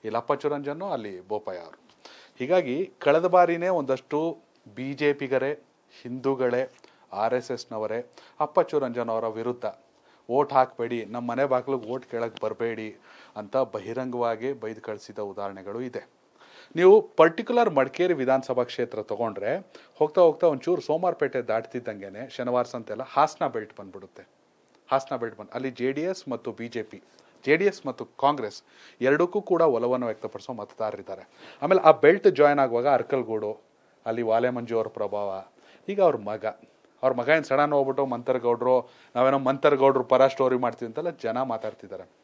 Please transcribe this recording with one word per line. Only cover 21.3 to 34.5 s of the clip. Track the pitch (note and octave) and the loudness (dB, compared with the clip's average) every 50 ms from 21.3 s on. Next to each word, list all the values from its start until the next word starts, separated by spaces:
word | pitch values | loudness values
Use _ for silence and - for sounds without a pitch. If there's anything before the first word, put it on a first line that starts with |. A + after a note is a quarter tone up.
| - B2+ | -2 -4
ದಾಟ್ತಿದ್ದಂಗೆನೆ | A#2 G#2+ G#2+ A#2 A2+ - - B2 B2 A#2 G#2+ G2+ G2 G2 F#2+ G#2+ B2+ B2+ | -4 -2 -2 -2 -4 -6 -10 -10 -8 -8 -12 -10 -14 -14 -14 -14 -14 -14
ಶನಿವಾರ | - - B2 B2 B2 B2 A#2+ | -10 -8 -4 0 0 0 0
ಸಂತೆಲ್ಲ | - - A#2+ A2 - G#2+ G#2+ C3 | -2 -6 -12 -10 -10 -10 -10 -10
ಹಾಸನ | - - C#3 D3+ D3+ - - E3 | -4 2 2 2 2 0 -6 -6
ಬೆಲ್ಟ್ | C3+ - A2+ G#2+ - - - | -4 -4 -8 -10 -10 -16 -20
ಬಂದ್ಬಿಡುತ್ತೆ. | G2+ F#2+ F#2 G2 F#2+ - _ - - _ _ _ _ _ _ _ _ _ _ _ _ - | -20 -18 -18 -20 -20 -20 _ -20 -20 _ _ _ _ _ _ _ _ _ _ _ _ -2
ಹಾಸನ | C3 C3+ C3+ - C#3+ | -2 -2 0 -4 -6
ಬೆಲ್ಟ್ | B2 A#2 A2+ - | -6 -6 -8 -8
ಬಂದು | - G#2 - - | -12 -18 -12 -10
ಅಲ್ಲಿ | B2 C3 C3 | -8 -8 -8
ಜೆ | B2 - A#2+ C3 | -6 -4 -4 -4
ಡಿ | C3 D3 | -2 -2
ಎಸ್ | D#3+ F#3 F#3+ - - C#3 | -4 -4 -6 -8 -8 -10
ಮತ್ತು | B2 A#2 - B2+ | -10 -8 -8 -10
ಬಿ | G#2+ - A#2 | -10 -8 -12
ಜೆ | A#2 - A#2 G#2+ | -10 -8 -10 -10
ಪಿ, | - - F2+ _ _ _ _ _ _ _ _ - | -10 -14 -20 _ _ _ _ _ _ _ _ 2
ಜೆ | C3 D3+ | 2 2
ಡಿ | E3 G3 | 4 2
ಎಸ್ | G3+ G3 - - | -2 -2 -2 -10
ಮತ್ತು | C#3 B2 - A#2+ | -10 -8 -8 -12
ಕಾಂಗ್ರೆಸ್ | - _ - C3+ C#3+ D3+ C#3 A2+ G#2 - - _ _ _ - - - _ _ | -14 _ 0 0 0 0 0 -6 -10 -10 -14 _ _ _ -20 -20 -20 _ _
ಎರಡಕ್ಕೂ | A#2+ C3 C#3+ D#3 F3+ F3 - G#3 | 2 2 4 4 2 0 0 -6
ಕೂಡ | G3+ - F#3 D#3+ | -2 0 2 4
ಒಲವನ್ನು | E3+ D#3 B2 A2+ A#2+ B2 B2+ B2 B2 | 4 4 4 2 0 0 0 0 -2
ವ್ಯಕ್ತಪಡಿಸೋ | A2+ G#2+ - - A2 - G2+ - - B2 | -4 -6 -6 -10 -12 -12 -14 -14 -12 -12
ಮತದಾರರಿದ್ದಾರೆ. | A2+ G#2 - - - A2 G#2+ A#2 - F#2+ - F#2+ F#2+ - _ _ - - - - - | -12 -12 -14 -8 -6 -6 -6 -6 -8 -12 -14 -14 -14 -14 _ _ -20 -20 -20 -12 -8
ಆಮೇಲೆ | C#3+ D#3+ F#3+ F#3 | 2 2 2 8
ಆ | - D#3+ | 8 8
ಬೆಲ್ಟ್ | D#3 - - D3 F3+ G3 - | 8 10 8 6 6 8 4
ಜಾಯಿನ್ | G3+ D#3 C3+ D3 D3 C#3+ C#3+ | 4 6 8 6 6 6 4
ಆಗುವಾಗ | C3+ B2 A#2 A#2 B2 | 2 2 0 0 2
ಅರ್ಕಲ್ಗೂಡು, | C#3+ C#3 A#2 A2+ - C#3+ C3 A#2 A2 A2+ G#2+ G#2+ G#2 A2 - _ _ _ _ _ _ _ _ _ | 2 2 2 2 0 -2 -2 -2 -2 -4 -4 -4 -6 -8 -10 _ _ _ _ _ _ _ _ _
ಅಲ್ಲಿ | A#2 A2+ A#2+ | -6 -4 -4
ವಾಲೆ | A#2 A2+ A2 A#2 A#2+ | 0 2 2 2 2
ಮಂಜು | B2+ | 0